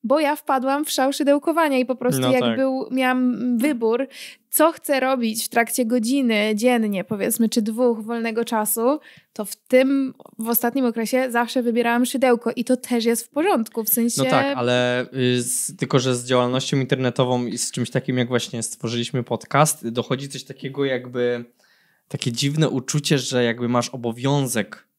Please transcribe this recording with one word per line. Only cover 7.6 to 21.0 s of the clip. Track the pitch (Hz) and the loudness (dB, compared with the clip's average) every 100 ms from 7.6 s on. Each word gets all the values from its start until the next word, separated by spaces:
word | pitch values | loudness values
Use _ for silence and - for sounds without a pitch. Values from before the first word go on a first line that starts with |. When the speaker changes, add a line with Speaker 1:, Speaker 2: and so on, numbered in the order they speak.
Speaker 1:
dwóch | 214 220 247 226 | -2 0 0 0
wolnego | 214 233 226 220 | -4 -4 -4 -2
czasu, | 226 226 214 226 233 302 - - _ | -2 -2 -2 0 0 0 -4 -20 _
to | - | -10
w | 208 - | -10 -10
tym, | _ 254 269 277 262 - - - | _ 4 4 2 -2 -8 -20 -8
w | 226 | -2
ostatnim | 233 240 269 | 0 0 0
okresie | 247 226 220 254 262 | 0 0 0 0 0
zawsze | 233 233 262 | 0 0 0
wybierałam | 240 233 233 240 247 | 0 2 2 2 0
szydełko | 254 254 247 233 - | 2 4 4 0 -4
i | |
to | 220 254 | 0 0
też | - 240 | 0 0
jest | 226 233 - | 2 0 -2
w | |
porządku, | 277 359 320 226 - | -2 2 2 0 -4
w | 214 | -2
sensie | - 233 - | 0 0 0
Speaker 2:
No | 262 | 2
tak, | 139 277 277 | 2 2 0
ale, | 123 123 123 123 127 | 2 2 2 0 -2
y, | 135 123 123 | 0 2 2
z-, | 123 - - - | 0 -4 -6 -6
tylko | - 139 | 0 2
że | 127 123 | 2 -2
z | 123 | 2
działalnością | 127 123 127 - 143 | 2 2 0 0 -2
internetową | 131 131 131 120 127 123 123 | 0 0 0 0 0 0 -2
i | 117 | -4
z | - | -6
czymś | - 120 | -4 -4
takim | 135 - 127 | -4 -2 -2
jak | 120 | 0
właśnie | 123 - 117 | -2 -2 -8
stworzyliśmy | 110 - 117 120 117 135 | -8 -8 -6 -4 -4 -4
podcast, | 117 117 - 139 156 - 117 | -4 -6 0 4 4 2 -4
dochodzi | 120 110 127 139 | -6 -4 -4 -4
coś | 139 | -12
takiego | - 139 127 135 | -14 -14 -12 -4
jakby, | 139 127 | -2 -2